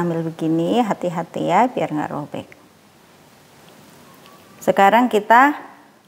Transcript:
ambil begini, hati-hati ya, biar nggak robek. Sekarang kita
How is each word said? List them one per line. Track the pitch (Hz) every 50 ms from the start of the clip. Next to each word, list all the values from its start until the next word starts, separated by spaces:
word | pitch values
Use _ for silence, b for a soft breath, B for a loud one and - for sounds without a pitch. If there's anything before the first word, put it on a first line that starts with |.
ambil | 175 175 165 165 165
begini, | 165 160 - 165 160 160 165 170 175 196 233
hati-hati | 247 196 175 - - 180 165 175 170 - - 165 156 156 165
ya, | 196 233 262
biar | 254 - 165 147 151
nggak | 151 - - 151
robek. | 143 147 - - - - - - - - _ _ _ _ _ _ _ _ _ _ _ _ _ _ _ _ _ _ - - - - - - - - - - - - - - - - - - - - - -
Sekarang | - 185 202 196 196 202 233 254 233 -
kita | 208 208 - 226 240 269 294 294 - - - - - - _ _ _ _